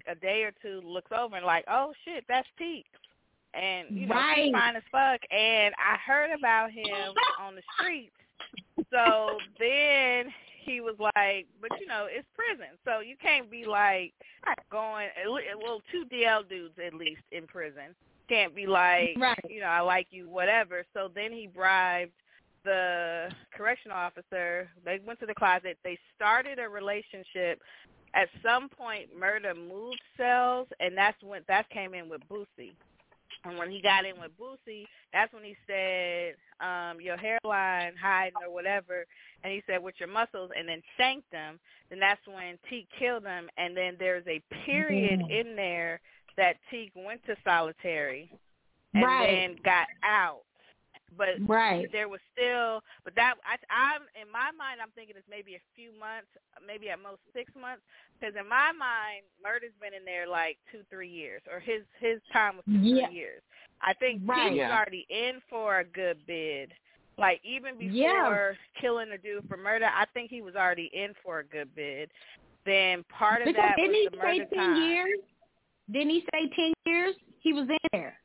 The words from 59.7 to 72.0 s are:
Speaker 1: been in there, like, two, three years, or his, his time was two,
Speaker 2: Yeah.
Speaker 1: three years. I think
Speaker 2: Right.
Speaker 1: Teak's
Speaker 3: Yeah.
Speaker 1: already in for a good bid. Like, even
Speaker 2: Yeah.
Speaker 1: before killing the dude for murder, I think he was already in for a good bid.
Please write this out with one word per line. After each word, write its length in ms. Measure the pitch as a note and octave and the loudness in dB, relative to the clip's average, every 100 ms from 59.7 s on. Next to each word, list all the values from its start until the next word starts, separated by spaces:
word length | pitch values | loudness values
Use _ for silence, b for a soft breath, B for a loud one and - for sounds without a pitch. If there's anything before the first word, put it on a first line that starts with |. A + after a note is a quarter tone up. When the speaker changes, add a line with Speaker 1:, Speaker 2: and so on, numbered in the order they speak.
| G3+ | _
Speaker 1:
been 120 | G#3 | -16
in 120 | G3 F#3 | -14 -8
there, 200 | F3+ F3 | -6 -2
like, 320 | E3+ D#3+ D3+ _ | -2 -2 -4 _
two, 140 | A3 G3+ | -20 -18
three 200 | F#3 F3+ | -14 -14
years, 320 | E3+ D3 G2+ - | -12 -12 -14 -14
or 80 | F3 | -12
his, 240 | F3 A3 G#3 - | -6 -6 -8 -4
his 220 | A#3+ A3+ - | -2 -2 0
time 240 | A#3 G#3 F#3+ | 2 2 0
was 80 | G3+ | 2
two, 140 | G#3 | 6
Speaker 2:
Yeah. 280 | G#3 B3+ B3+ | 8 6 4
Speaker 1:
three 80 | F3 | -4
years. 260 | A#2+ - _ B B - | -12 -14 _ B B -4
I 100 | F#3 - | -2 0
think 260 | B3+ A3 | 0 -2
Speaker 2:
Right. 280 | F#3+ B3 - | 0 2 2
Speaker 1:
Teak's 40 | - | 2
Speaker 3:
Yeah. 220 | C3+ A3+ | 2 2
Speaker 1:
already 280 | G#3 F#3 - | 0 -4 -8
in 320 | G3 A#3+ B3+ - | -4 -4 -6 -10
for 300 | A#3 G#3+ F#3+ | -4 0 0
a 40 | |
good 420 | F3 F3 F#3 D#3+ D3+ | 0 -2 -4 -4 -6
bid. 480 | E3+ D#3 C#3+ C3+ - b b _ - | -6 -6 -6 -10 -16 b b _ 0
Like, 260 | G3+ F#3 | 2 2
even 340 | G#3 C4 C4 B3 | -2 -10 -10 -10
Speaker 2:
Yeah. 460 | F#3+ G#3+ D#4 F#4+ | -4 2 4 4
Speaker 1:
before 340 | C#4+ G3+ G3 G3 - - | 4 2 0 -2 -12 -6
killing 340 | B3+ A#3 A3 | -2 -2 -4
the 80 | G3 | -10
dude 280 | G#3 G#3 G3+ | -10 -10 -10
for 80 | F#3+ | -8
murder, 300 | G3 A3+ A3 | -2 2 2
I 180 | - G#3 | 2 0
think 160 | B3 A#3 | -2 -10
he 120 | A#3+ | -12
was 140 | G3+ F#3 | -8 0
already 300 | F#3 F3 E3+ | 2 2 -4
in 200 | F3+ G3+ G#3 | -6 -8 -10
for 240 | F#3 D#3+ | -10 -8
a 40 | |
good 320 | C#3+ D3+ C#3 D#3 | -8 -10 -10 -8
bid. 340 | C#3+ C3+ | -10 -8